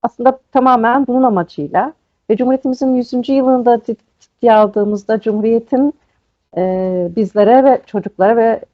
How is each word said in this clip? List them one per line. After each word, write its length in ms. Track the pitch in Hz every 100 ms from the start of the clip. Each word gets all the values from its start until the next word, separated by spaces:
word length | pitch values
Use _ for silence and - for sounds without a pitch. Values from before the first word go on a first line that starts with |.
Aslında 360 | 233 - 240 - _
tamamen 560 | 269 262 247 220 262 277
bunun 160 | 254
amacıyla 680 | 262 196 175 - 147 165 254 - _ _ _
ve 80 | 214
Cumhuriyetimizin 580 | 254 262 262 254 269 254
yüzüncü 380 | 240 247 240
yılında 420 | 269 254 254 240 233
cid-, 240 | 233 226 _ _
ciddiye 340 | _ _ 233
aldığımızda 680 | 214 208 208 208 208 - 220
Cumhuriyet'in, 760 | 220 214 214 226 226 254 285 - _ _ _ _ _ -
e, 540 | 185 185 185 185 175 175
bizlere 480 | 202 208 208 254
ve 180 | 269 247 -
çocuklara 520 | 208 196 - 190 233
ve 240 | 226 220 -